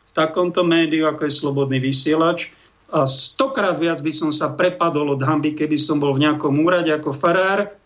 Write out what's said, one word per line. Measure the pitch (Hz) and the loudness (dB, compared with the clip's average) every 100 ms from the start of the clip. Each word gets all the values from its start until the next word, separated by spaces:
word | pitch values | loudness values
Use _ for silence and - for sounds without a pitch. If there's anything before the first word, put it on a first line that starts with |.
| _ | _
V | - | -2
takomto | 156 175 180 180 175 | 0 0 0 2 2
médiu, | 165 160 156 156 | 2 2 2 0
ako | 151 151 | 0 -4
je | 135 | -2
Slobodný | 147 139 135 131 | -2 -2 0 0
vysielač, | 131 135 156 160 165 170 - - _ _ _ | 0 0 0 2 2 0 -6 -12 _ _ _
a | 160 | -2
stokrát | 131 - - - 269 254 196 151 | 0 -2 -6 -2 -2 0 -2 0
viac | 170 160 | -2 -2
by | 151 151 | -4 -2
som | 160 | -2
sa | 147 147 | -2 -4
prepadol | 131 180 180 170 147 147 | 0 0 2 0 0 -2
od | 139 | 0
hanby, | 139 151 151 | 0 0 0
keby | 151 151 147 | -2 -2 0
som | - 147 | 0 0
bol | 143 135 | 0 2
v | |
nejakom | 151 151 147 139 | 2 2 0 2
úrade | 165 180 165 | 2 2 2
ako | 151 151 | -2 -4
farár, | 135 175 185 190 196 202 - | -2 0 2 2 0 -4 -8